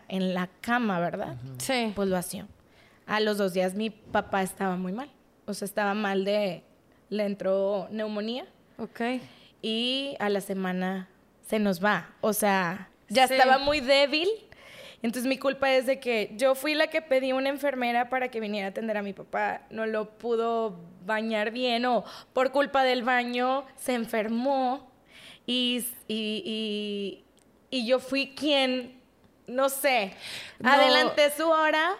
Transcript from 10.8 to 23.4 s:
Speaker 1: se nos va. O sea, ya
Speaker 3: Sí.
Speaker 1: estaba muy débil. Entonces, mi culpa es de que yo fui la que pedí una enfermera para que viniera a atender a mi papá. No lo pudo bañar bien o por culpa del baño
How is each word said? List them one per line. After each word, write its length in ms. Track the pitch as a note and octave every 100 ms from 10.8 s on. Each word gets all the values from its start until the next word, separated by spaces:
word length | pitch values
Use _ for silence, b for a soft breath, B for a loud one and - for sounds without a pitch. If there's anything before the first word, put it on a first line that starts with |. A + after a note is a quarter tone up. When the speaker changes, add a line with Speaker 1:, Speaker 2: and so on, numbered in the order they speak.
| F#3 F#3+ F#3 _ _ _ -
Speaker 1:
se 120 | A3
nos 240 | G3+ F3
va. 260 | G#3 F#3 - -
O 120 | -
sea, 560 | G#3 G#3 G3 F3 F#3+ F#3+ _ _
ya 200 | A3 B3+
Speaker 3:
Sí. 80 | C4
Speaker 1:
estaba 220 | C4 C4+
muy 200 | C#4 D4+
débil. 480 | B3 C#4 C#4 D4+ F4+ A4 - B B B B B
Entonces, 260 | A#3 B3 B3
mi 80 | C4
culpa 340 | C4+ C4+ C4+
es 140 | C4 B3
de 140 | C4+
que 340 | B3 A3+ G3+ G#3+
yo 180 | C4 C4+
fui 180 | D4
la 140 | D4+ D#4
que 160 | D#4
pedí 280 | D#4+ C4 C4
una 180 | C4 C4+
enfermera 600 | C#4+ C#4+ C4 A#3+ A#3+ B3
para 200 | B3+ B3+
que 100 | A3+
viniera 280 | G#3+ G#3 G3
a 20 |
atender 260 | G3 A3 G#3
a 60 |
mi 100 | G3+
papá. 480 | F#3+ - G3+ G#3 F#3+ -
No 160 | A3 A3
lo 320 | A3 G#3+ -
pudo 640 | A#3+ A3+ A3+ A3+ A3+ F3 E3+ - F3+
bañar 460 | G#3+ A3+ A3 G#3+
bien 340 | A#3 B3+ A#3 B3+
o 180 | A#3 B B B
por 180 | - C4
culpa 320 | C#4+ C#4 C#4
del 200 | C4 B3+
baño 600 | A#3 B3 A#3+ B3